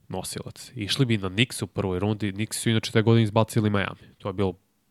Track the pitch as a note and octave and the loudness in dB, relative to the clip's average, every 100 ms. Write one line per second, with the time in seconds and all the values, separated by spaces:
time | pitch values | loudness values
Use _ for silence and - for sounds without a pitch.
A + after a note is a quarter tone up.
0 | _ F#2+ - - - - - A#2+ G2 - | _ -10 -8 -10 -12 -14 -16 -8 -6 0
1 | B2+ A2 F#2+ F#2+ - - G2+ - G2 F2+ | 2 2 -2 0 0 0 -6 -4 -2 0
2 | G#2 G#2+ G#2 G2 G#2+ - A#2+ A2 - A2+ | 0 0 -4 -4 -6 -4 0 0 2 2
3 | G#2+ A#2 A2 G#2+ A2 A#2+ G#2+ G2+ F#2 - | 6 6 4 2 2 2 2 0 -2 -6
4 | - _ G#2 F#2+ F#2+ F2 _ _ _ | -18 _ -10 -2 -2 -2 _ _ _